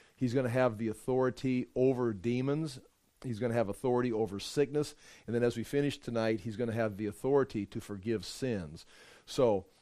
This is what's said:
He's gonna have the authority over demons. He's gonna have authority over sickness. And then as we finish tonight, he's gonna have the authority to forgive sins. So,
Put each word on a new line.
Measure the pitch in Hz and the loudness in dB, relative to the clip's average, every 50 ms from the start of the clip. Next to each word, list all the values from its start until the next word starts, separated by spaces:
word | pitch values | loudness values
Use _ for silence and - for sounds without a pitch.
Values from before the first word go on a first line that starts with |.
| - - _ | -20 -18 _
He's | - 135 120 113 | -2 -2 0 2
gonna | 135 127 120 | 0 0 2
have | 117 131 127 123 110 | 2 4 2 2 2
the | 101 113 110 | 0 -4 -4
authority | 107 - - - 127 127 131 127 120 - - 131 127 127 123 - - | -4 -6 -2 0 2 2 2 2 0 0 -2 0 0 0 -2 -2 0
over | 127 127 131 131 120 123 117 110 | 2 4 4 4 4 0 0 0
demons. | 95 87 117 120 127 131 139 143 156 160 151 127 131 - - _ _ _ _ _ - - | -2 -2 0 0 0 0 0 0 0 -2 -4 -8 -12 -18 -20 _ _ _ _ _ -12 -8
He's | 135 117 101 | -8 -4 -2
gonna | 123 117 113 | -2 0 2
have | 120 113 98 | 2 0 0
authority | 101 - - 127 123 123 123 123 110 | -2 -2 0 2 2 2 2 2 0
over | 107 113 95 98 98 | 0 0 -2 -2 -6
sickness. | - - - 151 143 - 139 147 147 - - - - - - - - | -8 -4 0 0 0 2 2 -2 -2 -2 -6 -18 -20 -20 -20 -16 -8
And | - 113 | -2 0
then | 117 120 | 2 2
as | 120 120 | 2 2
we | 117 107 | 0 -6
finish | - - 143 143 143 131 - | -2 0 0 0 0 -2 -4
tonight, | - - 117 113 113 113 110 110 | -6 -4 -2 0 2 2 0 0
he's | - 117 104 | -2 -6 -6
gonna | 101 123 117 107 | -4 -4 -2 0
have | 117 113 110 104 92 | 0 0 -2 -2 -4
the | 107 | -4
authority | 101 101 - - 131 143 139 131 - - 110 101 | -6 -6 -2 0 4 4 4 4 4 0 -4 -4
to | - - 117 | -4 -6 -10
forgive | - - 104 98 92 113 113 104 87 | -8 -8 -10 -8 -4 -2 -2 -2 -4
sins. | - - - 135 131 113 98 85 73 76 87 - - - - - - - - - | -6 -8 -4 -2 -2 -2 -2 -4 -6 -12 -14 -18 -20 -20 -20 -20 -20 -20 -20 -16
So, | - - - 131 117 104 95 - - _ _ | -8 0 2 4 4 4 2 -2 -6 _ _